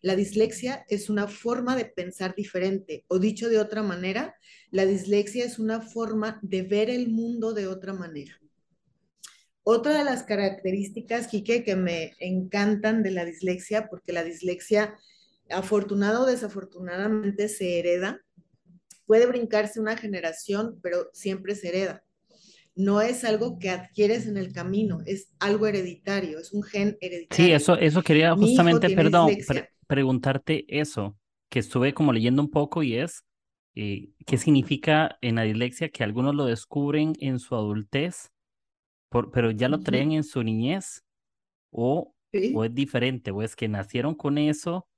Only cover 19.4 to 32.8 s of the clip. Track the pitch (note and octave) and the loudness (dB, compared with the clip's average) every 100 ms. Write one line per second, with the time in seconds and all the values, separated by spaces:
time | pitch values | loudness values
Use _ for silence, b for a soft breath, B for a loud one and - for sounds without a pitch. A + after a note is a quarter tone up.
19.4 | A3+ G#3+ G#3 A3+ G#3+ A3 A3 F#3+ E3 D#3+ | 0 0 0 -2 -4 -4 -6 -4 -6 -6
20.4 | - G3+ A3+ F3+ F3+ F3 E3+ - - F#3+ | -4 -2 -2 -6 -4 -4 -4 -8 -6 -6
21.4 | F#3+ G3+ F3 F#3 F#3+ - _ _ _ b | -6 -6 -4 -2 -2 -6 _ _ _ b
22.4 | b b b - G3 G3+ A3+ B3 A#3 G#3+ | b b b -2 2 4 2 0 0 0
23.4 | - - F#3 F3+ - - G#3 A3+ A3+ G3+ | -2 -4 -6 -6 -8 0 2 2 -2 -4
24.4 | F#3 F3 F3+ G3 G#3+ E3+ E3 F#3+ - _ | -6 -6 -2 0 0 -2 -6 -8 -8 _
25.4 | G3+ G#3 G#3+ G3 F3+ F3 - G3 F3+ D#3 | 0 2 2 0 -4 -8 -4 -4 -4 -8
26.4 | F3 G#3 G3+ G#3 G3+ G#3 F3+ F3 E3+ - | -8 -8 -4 0 0 -2 -8 -10 -4 6
27.4 | F3+ D3+ - F3 D#3+ D#3+ - D3+ D#3+ E3+ | 8 8 6 6 6 4 6 6 6 6
28.4 | G#3+ C4 E3+ E3+ F#3 F#3+ D#3 E3+ D#3+ C#3 | 6 8 8 6 6 6 6 8 6 4
29.4 | - C3+ - _ _ C#3 C3+ B2+ C3+ C3+ | 0 -2 -4 _ _ 2 2 2 2 -2
30.4 | - D#3 - D3 D3+ A#2 G2+ G#2 _ _ | 0 -2 -2 -4 -4 -4 -8 -10 _ _
31.4 | _ B2+ G#2 B2+ C3 C#3 D3+ A2+ A#2 C3 | _ -4 -2 0 0 2 2 4 4 2
32.4 | D3 D3+ D3 E3+ | 2 0 0 -2